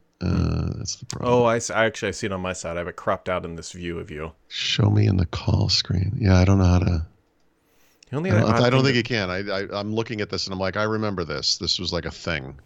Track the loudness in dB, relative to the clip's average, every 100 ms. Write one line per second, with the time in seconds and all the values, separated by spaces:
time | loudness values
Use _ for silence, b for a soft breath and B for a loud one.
0 | _ -6 -2 2 2 0 -2 -4 -8 -10
1 | -10 -6 2 4 4 2 0 2 0 0
2 | -4 -4 -4 -4 -6 -6 -6 -6 -6 -6
3 | -2 -2 -2 -4 -4 -10 -12 -10 -8 -8
4 | -8 -10 -10 -12 -14 -8 -4 2 4 4
5 | 4 2 0 -2 0 0 2 0 0 -2
6 | -2 0 4 6 6 6 6 4 2 0
7 | -4 _ _ _ _ _ _ b b b
8 | -10 -6 0 2 4 4 6 6 4 2
9 | 0 0 -2 -2 -4 -4 -4 -4 -4 -4
10 | -4 -4 -4 -4 -2 0 0 0 0 0
11 | -2 -2 -4 -2 -2 -2 -2 -2 -2 -4
12 | -4 -8 -4 -4 -6 -14